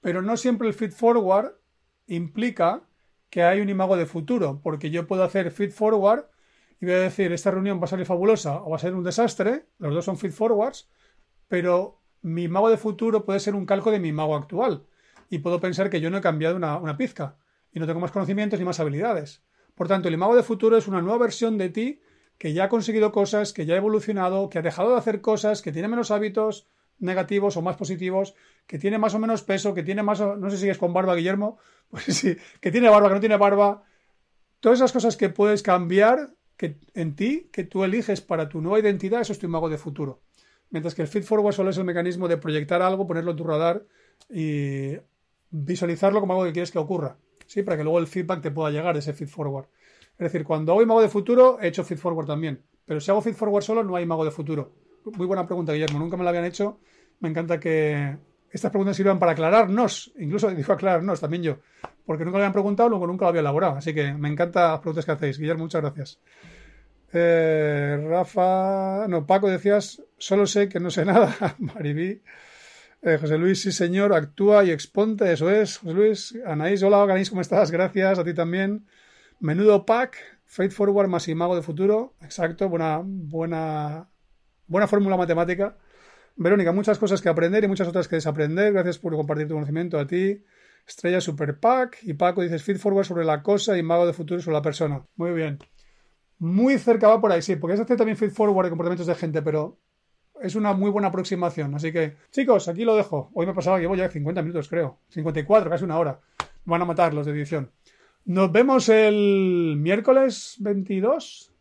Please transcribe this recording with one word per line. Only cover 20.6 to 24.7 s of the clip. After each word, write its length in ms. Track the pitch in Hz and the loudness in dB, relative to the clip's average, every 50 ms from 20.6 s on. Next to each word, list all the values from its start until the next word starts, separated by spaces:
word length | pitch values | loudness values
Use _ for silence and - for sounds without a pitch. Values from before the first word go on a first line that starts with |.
| 226 226 226 | 2 4 4
es 100 | 226 220 | 4 2
una 140 | 202 190 185 | 2 -4 -2
nueva 160 | 170 185 220 | -2 0 0
versión 400 | 240 240 226 - - 233 226 220 | 0 0 0 0 -2 -2 -2 -2
de 120 | 208 185 180 | -2 -4 -4
ti 320 | 165 214 226 262 294 _ _ _ _ _ _ _ _ | -4 -4 -4 -4 -6 _ _ _ _ _ _ _ _
que 160 | _ - 160 151 | _ -8 -6 -2
ya 120 | 170 190 | -2 0
ha 40 | 196 | 0
conseguido 420 | - 233 202 233 214 220 214 214 | 0 -2 0 0 2 2 2 2
cosas, 400 | 208 202 202 196 214 208 208 202 | 2 0 0 2 2 -2 -2 -2
que 140 | - - 165 | -4 -6 -2
ya 80 | 151 165 | 0 0
ha 40 | |
evolucionado, 720 | 190 196 214 214 214 214 220 214 196 185 180 190 190 196 196 | 0 2 2 0 0 0 -2 -2 0 0 0 0 0 -2 -2
que 100 | - 170 | -4 -4
ha 20 | |
dejado 300 | 160 165 | -4 -4